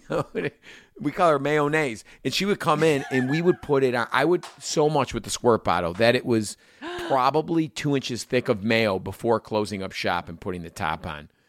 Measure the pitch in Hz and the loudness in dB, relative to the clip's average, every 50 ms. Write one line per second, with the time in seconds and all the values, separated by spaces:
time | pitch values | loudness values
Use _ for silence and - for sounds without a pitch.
0 | - - - - - - - 175 170 143 - _ _ - - - - _ _ - | -8 -6 -4 -4 -4 -4 -6 -6 -6 -6 -8 _ _ -20 -20 -20 -20 _ _ -8
1 | - 143 - - 185 165 151 135 135 143 151 151 147 143 151 156 156 131 113 101 | -6 -6 -2 2 2 4 4 2 2 2 2 2 2 2 2 0 0 -2 -4 -8
2 | - - - - - 135 127 - 185 202 196 - - 170 151 151 160 160 147 143 | -14 -20 -20 -6 -6 -4 -2 -2 0 0 -2 0 2 0 2 4 4 4 4 2
3 | 139 - 131 131 127 127 143 160 175 180 175 - - - 143 135 135 127 120 120 | 0 0 0 0 0 0 0 2 2 2 2 2 0 0 2 2 2 2 0 0
4 | 113 - - 127 139 160 180 170 - - - - - - - 170 151 151 156 143 | -2 0 0 2 2 2 2 0 -2 -8 -16 -14 -10 -4 0 2 2 2 2 2
5 | 127 - - 117 - 104 - - - 123 113 101 - 101 85 87 87 85 87 95 | 0 0 -4 -8 -6 -6 -8 2 4 4 4 4 4 0 0 0 0 -2 0 2
6 | 113 117 120 123 - 131 117 113 104 101 - - _ _ _ _ 277 339 349 359 | 4 4 4 2 2 2 2 2 2 -2 -8 -14 _ _ _ _ -14 -12 -10 -10
7 | 349 339 - 127 127 135 135 156 156 165 170 165 156 147 - - - 147 143 135 | -4 0 0 2 2 4 2 2 0 0 0 -2 -2 -2 -4 -4 -2 0 0 0
8 | 127 - 123 107 - - 131 127 123 - 117 98 95 113 113 113 113 104 95 92 | -2 -4 -8 -8 -6 -2 -2 0 0 0 -2 -2 0 0 2 2 2 2 0 -2
9 | - 98 98 - - 117 113 107 - - 110 107 104 101 107 95 95 92 - - | -4 -8 -10 -4 0 0 0 0 0 -2 -2 -2 -2 -2 -4 -8 -8 -8 -8 -4
10 | - 101 87 87 85 - 82 82 - 101 90 87 82 85 - - 90 78 80 80 | -2 -2 -2 -2 -4 -8 -14 -12 -10 -10 -8 -8 -10 -12 -8 -4 -4 -4 -4 -4
11 | - 90 76 73 73 - _ _ _ | -6 -10 -10 -12 -14 -18 _ _ _